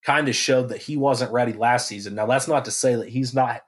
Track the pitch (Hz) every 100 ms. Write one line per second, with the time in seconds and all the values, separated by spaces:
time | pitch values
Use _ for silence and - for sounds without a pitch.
0 | - 143 147 117 - 131 117 123 - 151
1 | 139 123 123 120 120 107 117 123 - 104
2 | 101 104 107 135 131 147 127 - 131 120
3 | - 120 127 131 123 117